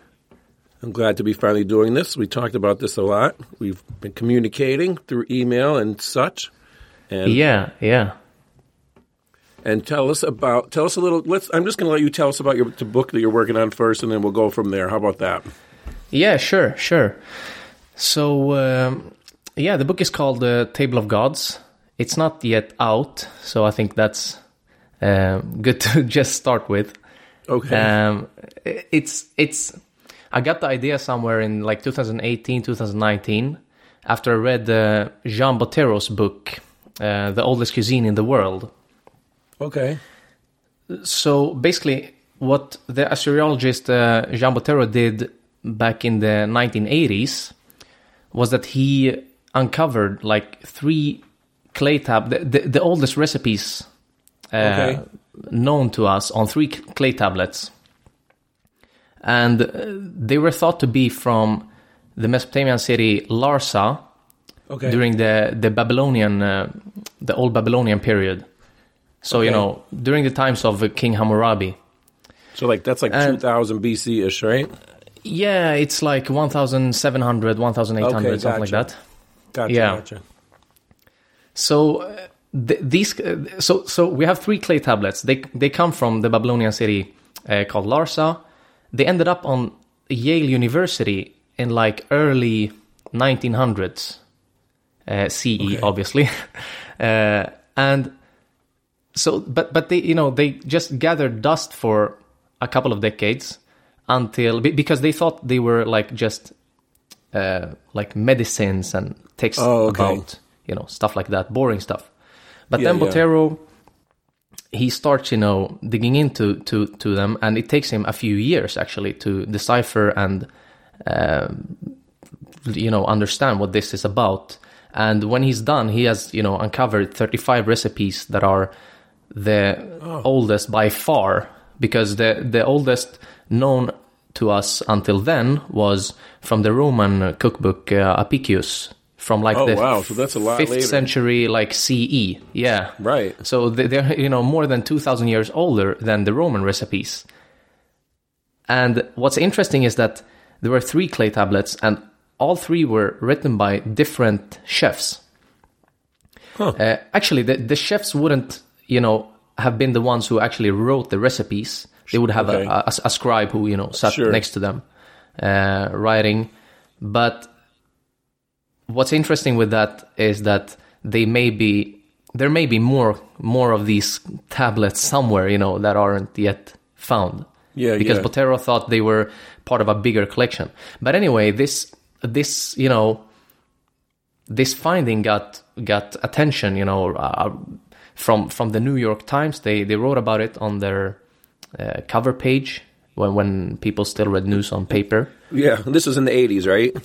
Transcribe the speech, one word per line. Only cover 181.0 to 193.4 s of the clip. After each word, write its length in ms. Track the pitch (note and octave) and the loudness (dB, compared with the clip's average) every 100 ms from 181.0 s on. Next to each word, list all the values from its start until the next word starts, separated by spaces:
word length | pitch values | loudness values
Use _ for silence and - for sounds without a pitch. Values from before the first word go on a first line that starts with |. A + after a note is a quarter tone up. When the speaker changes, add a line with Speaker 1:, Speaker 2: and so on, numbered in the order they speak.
Speaker 2:
But 140 | B2+ | 0
anyway, 360 | F3+ F#3 A2+ G#2+ | 2 2 4 2
this, 400 | G#2 C#3 - - - _ _ | 2 0 -2 -10 -16 _ _
this, 560 | A#2+ C3 C#3+ - - - | -4 -2 -2 -4 -6 0
you 120 | C3 | 2
know, 340 | A2+ A2 G#2+ - _ _ _ _ _ _ _ _ _ _ _ - | 4 2 0 -8 _ _ _ _ _ _ _ _ _ _ _ -6
this 280 | A2+ C3 | 0 0
finding 480 | - D#3+ F3+ B2 A2 | 0 0 0 0 0
got, 400 | G#2+ G#2 - - _ - | 0 -2 -4 -18 _ -10
got 320 | G2+ G#2 - - | 0 0 -2 -8
attention, 540 | - - D3+ - G2+ | -4 0 0 2 -2
you 100 | F#2+ | 0
know, 300 | G2 G2 F#2 | 0 0 0
uh, 360 | - - - G#2+ - - - _ - - | -2 -4 -2 -4 -6 -14 -18 _ -20 -20
from, 340 | - - G#2+ F#2 | -4 2 2 0
from 200 | - A#2 | -4 -2
the 100 | A2 | 0
New 160 | B2+ | 0
York 300 | C3+ A2 G#2+ | 0 0 -4
Times. 340 | - C#3+ D3+ C#3+ | -2 -2 -2 -4
They, 220 | G#2+ G#2+ | -2 0
they 120 | G2+ | 0
wrote 220 | G#2+ B2+ C3 | 0 0 0
about 240 | A2 A2 | 0 0
it 160 | A2 - | -2 -4
on 220 | G#2+ G2+ | -6 -4
their, 380 | G2 G2 G2 - _ _ _ _ - - | -2 -2 -4 -8 _ _ _ _ -18 -10
uh, 240 | - - - | -8 -8 -4
cover 260 | A2+ B2+ | 0 0
page 480 | - C3 C3+ C3 - - _ _ | -2 0 0 -2 -14 -18 _ _
when, 200 | - G2 | -4 0
when 420 | G2+ | 2